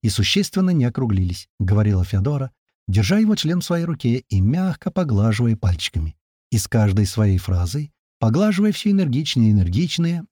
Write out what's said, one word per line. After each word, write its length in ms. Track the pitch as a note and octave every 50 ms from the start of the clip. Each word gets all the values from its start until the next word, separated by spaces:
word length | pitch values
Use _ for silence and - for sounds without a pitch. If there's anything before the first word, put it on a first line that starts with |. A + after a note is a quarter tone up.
| -
и 60 | G#2+
существенно 600 | - - G2+ - - G3 G3+ - - F#3+ F#3+ F3+
не 160 | F3+ D#3 B2
округлились", — 640 | A#2+ A#2 - C3 A#2 G#2 F#2+ F#2 F2+ F2 - - _ _ -
говорила 440 | G2+ F2+ G2+ G#2 G#2+ G#2 G2+ F#2 F#2
Феодора, 480 | F#2 - F#2+ G2 C#3 D3 C#3 C3+ B2+ - _ _ _ _ _ _ -
держа 300 | F#2 G#2 A2 F#2+ F#3+ G#3+
его 180 | A3 G#3+ G#3+
член 260 | - - D3+ E3+ F3
в 40 | -
своей 200 | - F3 E3+ E3+
руке 380 | E3+ E3 D3 - A#2+ A#2 C3 - -
и 120 | G#2 F#2+
мягко 500 | F#2 G#2+ C3+ F3 F#3 F#3 E3 - - -
поглаживая 640 | - - F3+ D3 A#2 G2 G#2 A2+ G#2+ G#2+ B2 A#2 A2+
пальчиками. 600 | G#2+ - G2 F2 D#2+ - - - - D#2+ D#2 - _ _ _ _ _ _ _
И 80 | - G#2+
с 80 | - -
каждой 400 | - A#2 G#2+ G2+ F#2+ G#2 G#2 F#2+
своей 320 | - A2 G#2+ G2+ F#2+ F#2
фразой, 520 | - - F#2 F2 F2 E2 F2+ D3 D3+ D3 _ _ _ _ _ -
поглаживая 520 | - A2+ A2+ D#3+ G#3 G#3+ G3+ F3 G#3 G#3+
всё 200 | G#3 - - G#3
энергичнее 580 | G3+ G3 F#3 D3 A#2+ C3 D#3+ - - C3 A2+ A2
и 40 | G#2
энергичнее, 720 | G#2 F2+ E2+ F2 A2+ F3+ E3+ - - E3+ E3 F3 E3+ E3 -